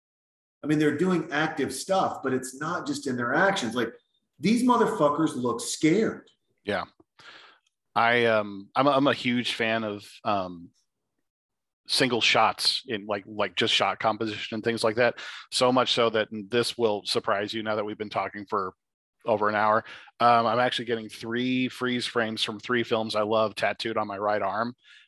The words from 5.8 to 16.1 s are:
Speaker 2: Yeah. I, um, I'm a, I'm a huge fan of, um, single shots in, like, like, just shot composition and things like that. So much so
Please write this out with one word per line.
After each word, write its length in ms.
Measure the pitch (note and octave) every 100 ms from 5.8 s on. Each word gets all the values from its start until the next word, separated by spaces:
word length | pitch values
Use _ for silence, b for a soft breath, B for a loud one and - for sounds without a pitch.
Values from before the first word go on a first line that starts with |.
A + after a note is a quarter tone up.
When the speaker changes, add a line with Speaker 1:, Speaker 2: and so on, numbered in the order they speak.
| D#3 G3 G3+ - - _ _ _
Speaker 2:
Yeah. 200 | G2+ F#2+ - _ _ _ B B B B _ _ _
I, 320 | A2 A#2 A#2+ A#2
um, 420 | A2 G#2 G2 G2+
I'm 120 | C3+ C#3+
a, 20 |
I'm 160 | C3+ C#3+
a 80 |
huge 400 | A2+ B2+ A#2+ A#2
fan 300 | - A2+ A2+
of, 200 | G#2+ G#2 - -
um, 440 | A2+ G2+ F#2 F2 F2 _ _ _ _ _ _ _ _ _ _ _ -
single 320 | - C3 A#2
shots 600 | - A#2+ G#2+ - - - -
in, 180 | G#2+ G#2
like, 160 | G2+ A2+
like, 280 | G#2 G2+
just 180 | - A2+
shot 280 | - G2+ F#2
composition 560 | A2+ G#2+ A2+ G#2+ - A2
and 80 |
things 180 | A#2 A2+
like 140 | A2+ A2
that. 180 | A#2+ B B B B
So 180 | - B2+
much 220 | B2+ A#2
so 180 | B2+ A#2